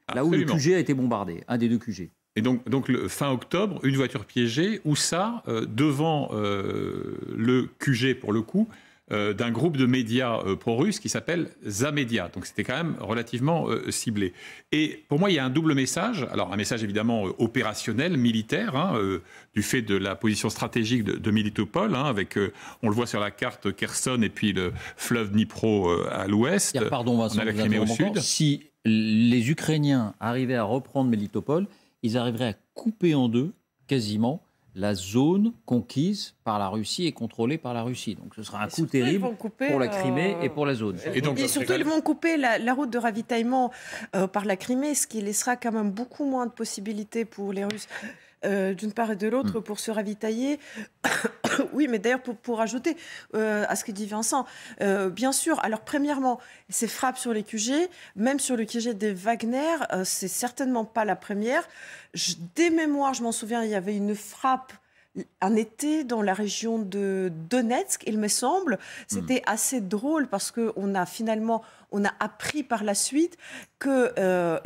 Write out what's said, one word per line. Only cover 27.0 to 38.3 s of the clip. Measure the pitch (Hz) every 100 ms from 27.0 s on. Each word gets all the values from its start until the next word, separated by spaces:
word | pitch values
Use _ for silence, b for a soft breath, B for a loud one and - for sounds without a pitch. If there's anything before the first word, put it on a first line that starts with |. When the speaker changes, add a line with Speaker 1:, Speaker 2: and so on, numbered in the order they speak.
| 120 117
Speaker 1:
Vincent, | 110 104
Speaker 2:
On |
a |
la | 110
Speaker 1:
je | 104
vous |
Speaker 2:
Crimée | 107 107
au |
Speaker 1:
interromps | 107 113 196
encore. | 208
Speaker 2:
sud. |
Speaker 1:
Si | - - 151 147 - _ 113
les | 110 110 110 117 123 113
Ukrainiens | 160 - 156 143 135 107 -
arrivaient | 107 127 127 123
à |
reprendre | 104 131 - 139 127
Mélitopol, | 107 101 104 92 160 202 b b b
ils | 117 123
arriveraient | 120 117 123
à | 98 _
couper | - 226 - 170
en | 147 123
deux | 117 160 - _ _ -
quasiment | 135 107 107 117 165 _ _ _ 92
la | 104
zone | 95 92 117 147 196 226 - -
conquise | 123 - 131 180 202 - _
par | 117 104
la | 98
Russie | 107 104 - 170
et |
contrôlée | - 113 - 117 156
par | 127
la | 117
Russie. | 117 120 - 92
Donc | -